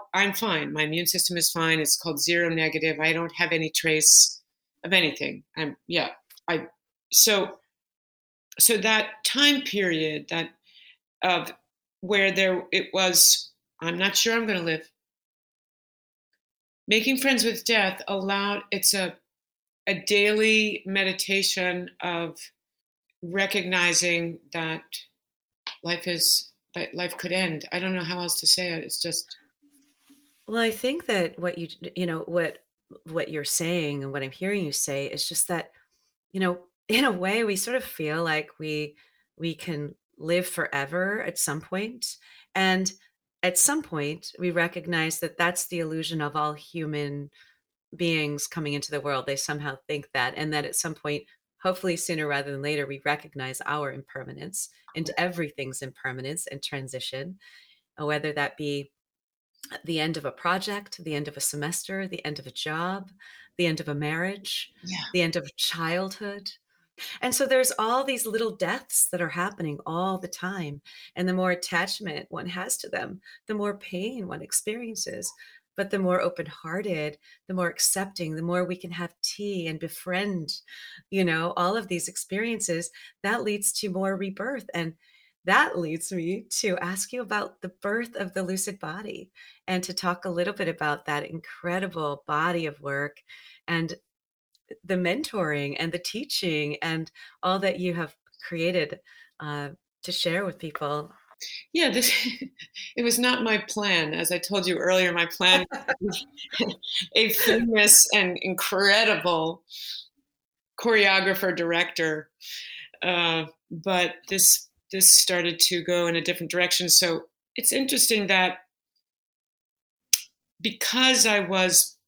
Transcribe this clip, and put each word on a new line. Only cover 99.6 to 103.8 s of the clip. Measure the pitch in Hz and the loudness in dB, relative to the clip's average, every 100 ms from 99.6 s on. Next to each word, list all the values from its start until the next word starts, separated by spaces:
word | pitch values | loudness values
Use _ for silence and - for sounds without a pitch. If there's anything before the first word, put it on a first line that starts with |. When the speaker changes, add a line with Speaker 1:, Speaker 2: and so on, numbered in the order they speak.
| 143 - _ _ | -8 -12 _ _
Speaker 2:
to | - | -8
share | 175 175 170 196 | -2 0 0 -2
with | - | -6
people. | 160 - 147 147 156 - _ - - - - | -10 -6 -4 -4 -6 -16 _ -16 -14 -14 -4
Speaker 1:
Yeah, | 330 294 | 2 2
this, | 190 226 - 247 - 262 - | 4 4 2 0 -6 -12 -14
<laughs> | - - - - | -18 -14 -10 -2
it | |
was | 233 233 | 0 4
not | 247 247 | 2 2
my | 226 214 - | 2 2 0
plan. | 214 | -4